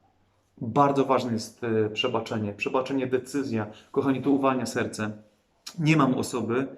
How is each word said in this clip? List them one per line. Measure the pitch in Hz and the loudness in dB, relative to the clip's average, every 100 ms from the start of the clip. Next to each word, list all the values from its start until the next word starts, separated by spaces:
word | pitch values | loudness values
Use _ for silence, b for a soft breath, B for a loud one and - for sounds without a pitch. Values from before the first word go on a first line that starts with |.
| _ _ _ _ _ - | _ _ _ _ _ -10
Bardzo | 117 143 139 139 131 | -2 2 4 4 2
ważne | 127 123 | 2 0
jest, | 110 - - | -4 -6 -6
e, | 117 110 107 | -2 0 0
przebaczenie. | - 127 117 - 113 104 | 0 -2 -2 -4 -4 -4
Przebaczenie, | 101 139 131 127 135 127 | -4 -2 -2 0 -2 0
decyzja. | 123 - 143 123 113 107 B B | -2 -2 -4 -2 -4 -4 B B
Kochani, | 139 139 127 | -2 0 2
to | 139 | 2
uwalnia | 139 135 127 117 | 2 2 0 -2
serce. | 123 104 - 107 107 - _ _ _ - - | -2 -4 -4 -6 -8 -16 _ _ _ -14 -2
Nie | 151 160 | 4 4
mam | 127 | 4
osoby, | 120 110 123 107 123 135 | 2 -2 -2 0 0 -2